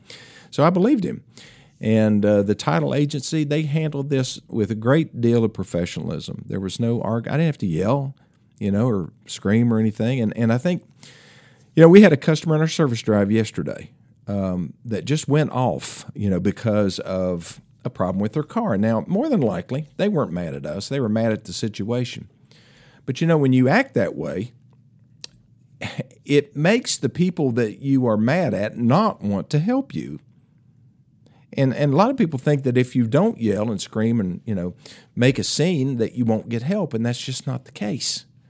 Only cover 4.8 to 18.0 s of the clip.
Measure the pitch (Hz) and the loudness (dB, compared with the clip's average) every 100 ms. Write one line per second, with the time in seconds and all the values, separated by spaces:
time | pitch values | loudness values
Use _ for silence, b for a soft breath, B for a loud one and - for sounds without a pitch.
4.8 | 113 151 160 123 117 117 113 - 92 87 | 2 2 2 0 2 4 2 -2 -6 -4
5.8 | 87 - 85 80 - - - 101 95 - | -4 -6 -8 -8 -10 -12 -8 -8 -6 -4
6.8 | 117 117 - 117 - 143 165 143 98 80 | -2 -2 -2 -4 -2 0 0 0 -2 0
7.8 | 98 143 139 - b b _ - 104 101 | 0 0 -2 -10 b b _ -6 -2 0
8.8 | 123 101 78 _ - - 98 110 120 110 | 0 0 -4 _ -16 -6 2 4 4 2
9.8 | 110 104 113 131 107 - 117 120 180 180 | 0 0 -2 0 -2 0 0 2 0 -4
10.8 | - _ B B B B B B B - | -6 _ B B B B B B B 8
11.8 | 165 190 208 143 - 156 170 151 160 - | 12 12 10 6 2 0 2 0 0 2
12.8 | 147 117 - 104 101 110 107 - - - | 0 0 2 2 4 2 0 -4 -6 -8
13.8 | - _ _ _ - 101 95 90 82 - | -14 _ _ _ -6 -4 -2 -4 -6 -10
14.8 | 117 101 85 156 - 147 147 127 127 69 | -8 -6 -2 -4 0 0 2 0 -2 -2
15.8 | - - - - 101 90 98 - 117 104 | -8 -12 -14 -4 0 0 0 -2 0 0
16.8 | 101 87 - 92 92 87 85 - - _ | 0 -2 -6 -4 -2 -4 -8 -16 -20 _
17.8 | - - | -10 -4